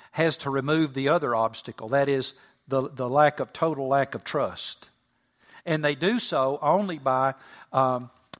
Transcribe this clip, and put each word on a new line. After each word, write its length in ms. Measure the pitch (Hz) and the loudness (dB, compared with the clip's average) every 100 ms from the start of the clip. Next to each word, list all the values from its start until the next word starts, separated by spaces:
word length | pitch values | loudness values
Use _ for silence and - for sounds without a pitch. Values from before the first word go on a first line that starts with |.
| - | -10
has 280 | - 160 - | 0 0 0
to 120 | 143 | -2
remove 420 | 135 135 156 156 | -2 0 2 0
the 160 | 135 135 | 0 2
other 260 | 170 139 | 2 2
obstacle, 540 | 117 113 110 - - 110 | 0 0 -2 -10 -12 -2
that 180 | 135 139 | 0 2
is 260 | 135 123 - - _ - | 0 -2 -8 -20 _ -4
the, 220 | 135 135 | -2 -2
the 200 | 127 123 | -4 -2
lack 320 | 135 147 - | 4 4 4
of, 120 | 131 | -6
total 360 | - 165 147 135 | -2 -2 -2 0
lack 260 | 139 135 | 0 0
of 100 | - | -4
trust. 640 | - 151 113 85 - - - _ _ _ _ _ _ - | -6 -2 -2 -4 -10 -10 -16 _ _ _ _ _ _ -16
And 180 | - 156 | -4 0
they 120 | 151 | 0
do 240 | 139 170 240 | 0 0 0
so 400 | - 151 131 143 | -2 0 0 0
only 380 | 147 175 202 160 | 2 2 0 -4
by, 360 | 135 131 135 131 - - - | 0 2 2 -2 -12 -20 -4
um, 380 | 139 131 127 123 - _ - | 0 2 0 -6 -16 _ -14